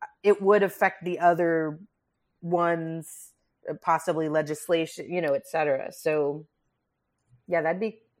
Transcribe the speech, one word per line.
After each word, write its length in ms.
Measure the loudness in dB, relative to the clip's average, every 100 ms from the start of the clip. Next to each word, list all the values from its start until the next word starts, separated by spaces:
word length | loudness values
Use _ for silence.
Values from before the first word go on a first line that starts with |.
| -20 _
it 180 | 2 2
would 200 | 4 4
affect 400 | 4 2 -2 0
the 160 | -6 2
other 600 | 4 4 2 2 -2 -6 -14 _ _ _ _ _
ones, 920 | -2 2 2 0 -2 -8 -10 -16 -20 _ _ _ -10
uh, 40 | -6
possibly 480 | 0 0 0 -2 0
legislation, 840 | 0 -2 -6 -2 0 0 -8 -6
you 100 | -4
know, 120 | 0
et 140 | -2 -2
cetera. 440 | -2 0 -2 -4
So, 540 | -6 -2 0 0 -4 -12 _ _ _ _ _ _ _ _ _ -4
yeah, 140 | 0
that'd 180 | 0 -2
be 220 | -4 -8 _ _